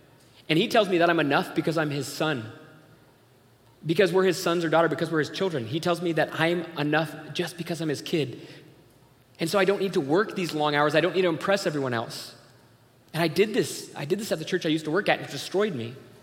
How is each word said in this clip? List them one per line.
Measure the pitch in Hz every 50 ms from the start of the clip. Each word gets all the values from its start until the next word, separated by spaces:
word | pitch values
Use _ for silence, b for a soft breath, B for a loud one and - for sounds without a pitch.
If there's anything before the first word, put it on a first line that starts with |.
| - - - b b b b b b -
And | 156
he | 160 214
tells | 214 - 233 208 185
me | 190 170
that | 165 170
I'm | 170 165
enough | 151 139 139 165 185 - -
because | - 151 175 156
I'm | 160 156 151
his | 139 143 131
son. | - - - 165 156 151 123 110 110 - - - - - - - - - - - - _ _ _ _ _ _ _ _ _ _ _ _ _ _ -
Because | 151 165 - 202 175
we're | 170 190 190
his | 190 165 -
sons | - 175 170 175 165
or | 160
daughter, | 156 160 170
because | 165 151 - 170 151
we're | 165 156
his | 143 123
children. | - - 196 190 165 135 113
He | 107 127 165
tells | 156 180 170 165
me | 180 175 160
that | 156 147 - - -
I'm | 160 165 175 180 170 - - 147
enough | 147 147 151 156 160 156 - - - - 147
just | - 175 160 -
because | - 165 - 175 151
I'm | 165 156
his | 139 127
kid. | - - - 165 139 127 - B B B B B B - - - - _ _ _ _ _ _ _ _ _ _ -
And | 170
so | 165 175 202
I | 190
don't | 185 202 -
need | 190 196 160
to | 190
work | 143 131 151 190 214 - -
these | - 180 156 151
long | 151 147 151 147
hours. | 147 147 151 143
I | 156
don't | 151 185 156
need | 185 185
to | 175
impress | 165 143 - - 196 196 -
everyone | 180 151 147 135 131 120
else. | 117 117 147 - - - - - - - - - - - _ _ _ _ _ _ _ _ _ -
And | 151
I | 170
did | 165 143 170 214 214 214
this. | 247 160 - - - - - -
I | - 147
did | 143 175 202
this | 220 -
at | 196 160
the | 156
church | - 190 180 -
I | 165
used | 156 160 156
to | 156
work | 151 196 196 185
at, | 151 -
and | 143
it | 131
destroyed | 143 139 - - - 185 214 214 165
me. | 120 113 - 131 - - - - -